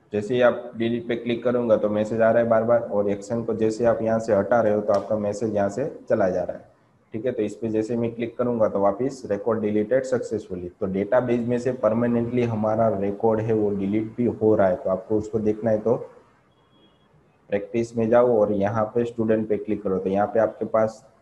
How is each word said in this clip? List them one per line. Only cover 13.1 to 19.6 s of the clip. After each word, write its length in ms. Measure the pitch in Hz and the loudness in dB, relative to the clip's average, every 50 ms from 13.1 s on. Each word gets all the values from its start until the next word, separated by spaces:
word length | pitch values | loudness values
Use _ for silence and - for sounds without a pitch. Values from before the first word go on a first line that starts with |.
| 101 - - 113 110 107 | -2 0 2 2 2 2
है 140 | 107 117 110 | 0 0 0
वो 160 | 110 104 101 | 0 0 0
delete 420 | 101 98 98 98 104 107 113 113 - - | 0 -2 -2 0 0 -2 -2 -4 -4 -2
भी 80 | 123 110 95 | -2 -2 0
हो 200 | - 110 107 107 | 2 2 4 4
रहा 120 | 107 98 95 | 6 4 4
है। 80 | 90 | 2
तो 140 | - - 95 | 0 -2 -2
आपको 280 | 95 92 - - 110 107 | -2 -2 -2 -2 -2 -2
उसको 220 | 107 - - 110 | -2 -2 -4 -2
देखना 320 | 104 107 107 - - 113 | 0 0 -2 0 0 0
है 60 | 110 104 | 0 0
तो 160 | - 110 127 - - - - - - _ _ _ _ _ _ _ _ _ _ _ _ _ _ _ _ _ _ _ _ _ _ _ _ - | 2 0 0 0 -2 -8 -18 -20 -20 _ _ _ _ _ _ _ _ _ _ _ _ _ _ _ _ _ _ _ _ _ _ _ _ -6
practice 460 | 101 104 101 - - 117 117 117 117 117 | -4 -4 -4 -4 -4 -4 -4 -2 -2 -2
में 120 | 113 110 | 0 4
जाओ 280 | 117 120 123 123 120 107 | 4 6 6 6 4 4
और 140 | 104 101 104 | 4 2 2
यहाँ 320 | 95 98 101 113 113 107 | 0 0 0 0 0 -2
पे 200 | 107 - 120 120 | -2 0 -2 -2
student 420 | 117 - - 110 110 110 110 110 107 | -2 -2 -2 0 2 2 2 0 0
पे 80 | 107 | -2
click 260 | 101 | -2